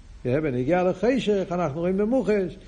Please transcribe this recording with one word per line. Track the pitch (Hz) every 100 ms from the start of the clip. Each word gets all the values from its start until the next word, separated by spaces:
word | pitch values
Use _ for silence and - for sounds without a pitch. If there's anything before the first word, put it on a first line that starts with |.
| - -
יא, | 123 139
בנגיע | 156 123 127 175
לחשך, | 185 180 220 269 185 202 180
אנחנו | 175 165 143
רואים | 175 190
במוחש, | 208 262 220 208 180 -